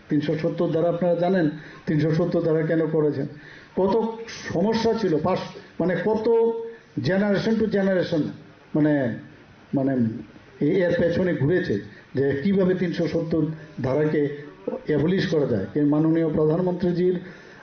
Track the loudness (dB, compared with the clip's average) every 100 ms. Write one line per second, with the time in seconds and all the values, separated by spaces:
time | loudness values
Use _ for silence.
0 | -2 -2 0 -2 -2 -2 0 2 0 2
1 | 0 2 2 2 0 -2 -14 -12 -2 0
2 | 2 0 0 0 0 0 2 0 2 2
3 | 0 0 -6 -8 -20 -20 -8 -2 2 2
4 | -2 -6 -12 -12 -6 -2 0 2 0 0
5 | 0 0 0 -2 -4 -14 -16 -4 -2 0
6 | 0 0 2 4 2 0 -8 -14 -12 -4
7 | 0 2 2 2 0 0 2 2 2 2
8 | 0 0 -2 -6 -20 -20 -4 2 4 2
9 | 0 -4 -12 -20 -20 -20 -6 -2 0 2
10 | 0 -2 -12 -20 -20 -2 0 2 2 2
11 | 2 2 0 0 2 2 0 -4 -6 -18
12 | -8 -2 0 0 2 2 2 2 -2 -2
13 | -2 -2 0 0 0 -4 -12 -6 -2 0
14 | 2 2 -2 -4 -14 -12 -10 -8 -2 0
15 | 2 0 0 0 0 -2 -2 0 2 4
16 | 2 2 2 2 2 2 0 0 0 2
17 | 2 0 -6 -18 -20 -14